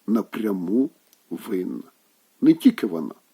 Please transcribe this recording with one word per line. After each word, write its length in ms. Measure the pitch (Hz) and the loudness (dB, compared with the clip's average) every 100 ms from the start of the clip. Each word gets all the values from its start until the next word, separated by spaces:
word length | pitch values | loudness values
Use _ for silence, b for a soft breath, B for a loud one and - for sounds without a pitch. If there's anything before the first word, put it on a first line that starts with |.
| - | -2
напряму 840 | 110 - - 107 95 87 113 135 - _ _ _ | -2 -2 -6 -4 -4 -2 0 0 -4 _ _ _
винна. 540 | 82 - 95 90 60 - _ _ _ _ _ | -12 -6 -6 -4 -8 -14 _ _ _ _ _
Не 120 | 143 | 4
тільки 340 | 160 269 - 110 | 6 4 4 -4
вона, 280 | 85 73 - _ | -4 -8 -12 _